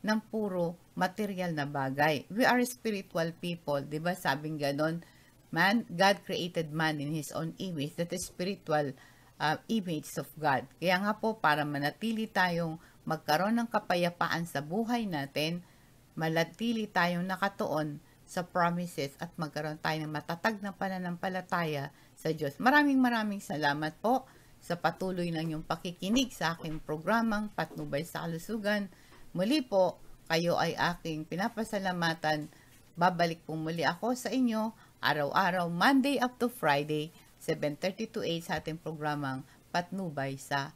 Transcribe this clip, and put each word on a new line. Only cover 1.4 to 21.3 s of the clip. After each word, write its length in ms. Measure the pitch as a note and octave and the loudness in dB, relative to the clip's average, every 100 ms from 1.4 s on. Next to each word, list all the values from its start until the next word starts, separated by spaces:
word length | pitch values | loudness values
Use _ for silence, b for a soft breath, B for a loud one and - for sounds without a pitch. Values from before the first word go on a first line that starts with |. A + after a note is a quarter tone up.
| F3+ | -2
na 160 | D#3 C#3+ | -2 -2
bagay. 560 | D3 C3+ C3+ D3 D3 - | -2 -2 4 4 4 -2
We 160 | G3+ B3+ | 2 4
are 120 | B3 | 4
spiritual 720 | B3 - A3+ G3+ G3 F3 E3 E3 | 2 -2 -4 -4 -4 -2 -2 -4
people, 480 | F3 E3+ - C#3+ | -6 -6 -2 -2
di 160 | C#3 D3+ | -2 -4
ba? 160 | E3 F3+ | -2 -2
Sabing 400 | F3 C#3 D#3 D#3 | 0 -2 -2 -2
ganon, 480 | C#3+ C#3+ D#3 E3 - B B B _ | -2 0 0 -2 -8 B B B _
man, 320 | D#3+ F#3 A3+ - | 2 4 2 -2
God 320 | E3+ G3 G3 | 4 4 4
created 480 | - F#3 E3+ E3+ D#3 | -2 -4 -2 -4 -4
man 320 | D#3 D#3+ D3+ | 0 0 0
in 80 | C#3+ | -2
His 240 | D#3+ C#3+ - | -4 -4 -6
own 160 | D#3+ E3 | -6 -6
image, 400 | F#3+ E3 C#3+ - | -6 -4 -4 -4
that 80 | E3+ F#3 | -4 -4
is 80 | |
spiritual, 720 | - - F3+ F#3+ - D3+ D3 C3 B B B _ | -8 -6 -6 -6 0 2 2 -4 B B B _
uh, 240 | D3 D#3 - | -2 -2 -2
image 400 | A3+ F3+ D#3 - - | -2 -2 -6 -6 -8
of 160 | C#3 - | -8 -2
God. 240 | D3 C3 B2+ - | 2 2 0 -4
Kaya 160 | E3+ F#3 | 2 2
nga 80 | G3+ G#3 | 2 0
po, 160 | A3+ A3 | -2 2
para 320 | D#3 D3+ D3 | 2 2 0
manatili 560 | C#3+ C#3+ - A3 A3 | 0 -2 -2 -4 -2
tayong 560 | A3 - F#3 E3+ E3+ D#3+ B B | -2 2 2 2 -2 -6 B B
magkaroon 560 | - D#3+ - D3+ F#3+ A#3 | -6 -6 2 2 4 0
ng 80 | A#3 | 0
kapayapaan 800 | G#3+ - F3+ F3 F3 E3+ E3 E3+ | -2 0 2 2 0 0 0 -2
sa 160 | C#3 | -4
buhay 400 | D3+ F#3 A3+ A#3+ | -2 -2 0 0
natin, 560 | A3 D#3 C#3 C#3+ D3+ F3 - b b b - - | 0 -2 -2 0 0 -2 -8 b b b -16 -2
manatili 720 | D#3+ D#3+ E3 - A#3 A3+ G#3+ | 0 2 0 0 -2 0 0
tayong 380 | - F3 F3 F#3 | 2 2 2 -2
nakatuon 760 | F#3+ G3 - D#3 D3+ D3+ D3 b b | 0 -2 0 -2 0 -2 -6 b b
sa 220 | - - F3 | -8 -6 -2
promises 640 | F#3 E3+ F3 F3 - C#3 - | 2 2 2 -4 -4 -6 -6
at 80 | E3+ - | -10 -6
magkaroon 400 | D#3 D3+ D3+ D3+ | -6 -4 -4 -2
tayo 240 | D#3+ D#3 | 0 0
ng 140 | D3+ | -2
matatag 480 | D3+ - E3+ A3 G#3+ | -4 -4 -2 0 -2
na 80 | G3+ | -8
pananampalataya 1200 | F#3+ G3 F#3 F3+ F3 F#3+ | -4 -4 -4 -6 -4 -4